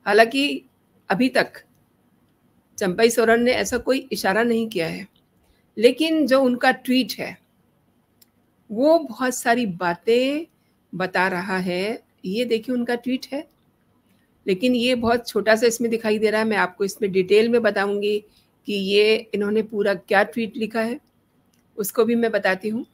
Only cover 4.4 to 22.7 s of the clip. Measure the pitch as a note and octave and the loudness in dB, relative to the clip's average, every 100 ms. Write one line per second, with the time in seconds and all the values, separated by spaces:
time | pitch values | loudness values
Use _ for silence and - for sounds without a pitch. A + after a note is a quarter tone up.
4.4 | A#3+ A3+ A3+ F#3 D#3+ F3+ F#3+ _ _ _ | 0 0 -2 -4 -4 -6 -14 _ _ _
5.4 | _ _ _ - A#3 C4 D#4+ D#4+ C4 C4 | _ _ _ 2 4 4 0 2 2 4
6.4 | B3+ B3 C4 C4 - B3+ G#3 - D3+ F#3 | 2 2 0 0 0 0 0 -6 -10 -12
7.4 | _ _ _ _ _ _ _ _ _ _ | _ _ _ _ _ _ _ _ _ _
8.4 | _ _ _ G#3+ C#4+ E4 C#4+ G#3+ C4 B3+ | _ _ _ 0 4 2 0 -4 -4 -2
9.4 | B3+ A#3 A3+ F3 F3 F3 - A#3+ C4 D4 | 0 0 0 -2 -4 -2 0 2 2 -2
10.4 | E4 _ _ _ _ F3 F#3 F#3+ F#3 F3+ | -8 _ _ _ _ -6 -2 0 0 -2
11.4 | F#3+ F#3 F#3 F3+ G3+ A#3+ _ _ F#3 G#3 | -4 -4 -2 -4 -4 -6 _ _ -8 -4
12.4 | B3 A3+ A3+ B3 A#3+ A#3+ B3 B3+ - C#4 | -2 -2 -2 -4 -2 -4 -4 -6 -6 -12
13.4 | D#4+ _ _ _ _ _ _ _ _ _ | -12 _ _ _ _ _ _ _ _ _
14.4 | - F#3 B3+ B3 A#3+ B3 A3+ A#3+ - G#3+ | -4 0 0 2 0 0 0 0 -2 -2
15.4 | G3+ A3 A#3 A3+ A#3 A3+ A3 G#3+ G#3+ G#3+ | 2 2 2 0 -4 -2 -2 0 0 0
16.4 | A3 G#3 F3+ - G3 - G3+ F#3 F#3 G#3 | 0 0 -2 -2 -6 -4 -2 0 4 4
17.4 | A#3 A#3 A3 G3+ G3+ G3+ G#3 G#3 G#3 _ | 4 2 2 0 -2 -2 -2 -4 _ _
18.4 | _ _ - G3+ F#3+ G3+ G#3+ A3 A3 G3+ | _ _ -6 -4 0 2 4 2 -2 -4
19.4 | G#3 G#3+ A3 G#3+ G#3 F#3+ - G3 G#3 A#3+ | 0 -2 -2 -2 -2 -2 0 2 2 -2
20.4 | A3+ G#3+ G#3+ A3+ A3+ C#4 _ _ _ _ | -6 -6 -6 -4 -4 -6 _ _ _ _
21.4 | _ _ _ - G3 - A3+ A#3 A#3 G#3 | _ _ _ -8 -6 0 0 2 0 0
22.4 | G3 F#3+ G#3+ | 0 -2 -4